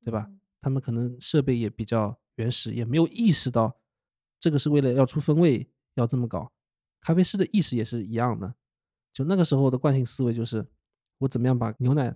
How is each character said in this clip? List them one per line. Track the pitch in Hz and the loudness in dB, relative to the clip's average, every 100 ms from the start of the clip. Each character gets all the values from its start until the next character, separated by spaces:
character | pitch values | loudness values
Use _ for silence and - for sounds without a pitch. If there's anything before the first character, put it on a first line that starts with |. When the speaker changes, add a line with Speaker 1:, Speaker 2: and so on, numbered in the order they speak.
Speaker 1:
对 | 120 | -6
吧？ | 110 101 | -6 -6
Speaker 2:
嗯。 | - _ _ | -14 _ _
Speaker 1:
他 | 135 | -4
们 | 135 | -4
可 | 127 | -4
能 | 117 123 123 | -4 -4 -6
设 | - 156 | -2 -2
备 | 135 120 | 0 -2
也 | 107 | -4
比 | - | -6
较 | 107 113 104 120 _ - | -2 -2 -2 -6 _ -6
原 | 117 | -4
始， | - 110 | -4 -6
也 | 113 | -6
没 | 113 156 | -2 0
有 | 165 | 0
意 | 233 226 | 2 2
识 | 147 127 | 2 2
到 | 117 113 - _ _ _ _ _ _ | 0 0 -2 _ _ _ _ _ _
这 | 165 | 0
个 | 143 | 0
是 | 147 | 2
为 | 147 | 2
了 | 131 | 4
要 | 131 | 2
出 | 127 147 | 2 0
风 | 156 151 | 2 4
味， | 170 110 - _ _ | 4 2 -2 _ _
要 | - 117 | -2 0
这 | 127 | 0
么 | 117 | -2
搞。 | 82 - _ _ _ _ _ | -6 -10 _ _ _ _ _
咖 | - | 0
啡 | 170 | 2
师 | 180 196 | 2 0
的 | - | 0
意 | 208 | 0
识 | - 120 | 0 -2
也 | |
是 | 113 120 | -4 -6
一 | 101 | -4
样 | 117 123 110 | -2 0 -2
的， | 95 - _ _ _ _ _ | -8 -12 _ _ _ _ _
就 | - | -6
那 | 147 | 0
个 | 196 | 2
时 | 160 | 2
候 | 135 135 | 4 2
的 | 127 | 2
惯 | 151 | 2
性 | 135 | 2
思 | 120 - | 0 -2
维 | 120 | -2
就 | 117 | 0
是， | 113 110 - _ _ _ _ _ | -2 -4 -6 _ _ _ _ _
我 | 135 | -2
怎 | 120 | 0
么 | 127 | 2
样 | 123 | 2
把 | 113 110 | -2 -2
牛 | 123 | 0
奶 | 147 120 | 0 -2